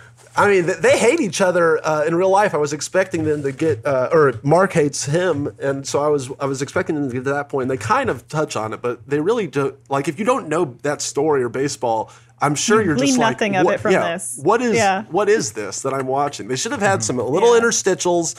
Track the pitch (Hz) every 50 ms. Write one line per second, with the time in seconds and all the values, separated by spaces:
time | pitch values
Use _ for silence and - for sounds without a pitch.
0 | - - - - - - - 156 185 208 202 185 170 151 - 165 160 254 294 -
1 | 202 233 311 339 262 180 143 - 196 180 175 180 170 165 156 - - 156 156 151
2 | 147 165 165 170 190 190 190 196 214 190 170 147 147 139 151 143 - - - 185
3 | 196 190 - 160 156 156 151 151 139 139 131 - 160 160 143 110 - 147 135 127
4 | 127 - 170 160 147 135 117 113 - 139 160 180 196 190 - 170 147 143 - -
5 | - 143 147 175 185 185 156 143 143 - - - 139 139 139 139 135 - - 143
6 | 147 151 147 143 127 123 139 - 139 135 139 123 139 - - 180 185 - 165 147
7 | 143 127 117 131 127 139 139 147 143 - - 135 131 131 135 127 - - 226 269
8 | 269 202 147 117 - - - 156 151 147 - 113 110 110 107 - - 123 120 -
9 | 101 135 143 151 151 190 240 240 196 143 - 143 139 135 - - _ - 139 139
10 | 143 165 143 139 214 240 262 254 180 156 151 170 180 135 117 - - 147 147 135
11 | - - - 143 147 156 147 135 123 117 110 131 143 139 - - 127 117 113 110
12 | 104 - - - - _ _ - 139 147 151 - - 226 226 226 208 170 147 -
13 | 269 277 254 240 233 226 - - 233 202 196 185 180 170 151 - - 214 190 156
14 | - 170 165 185 - - - 156 135 180 220 247 254 233 202 226 208 196 185 196
15 | 214 - 156 196 208 202 214 220 156 110 - 110 104 92 - - - 135 131 135
16 | 131 131 131 139 143 143 - - 95 107 135 131 - 226 285 214 202 196 196 185
17 | 113 - 127 127 104 123 143 180 233 233 233 233 226 233 - - - 190 185 -
18 | - 185 175 170 165 156 -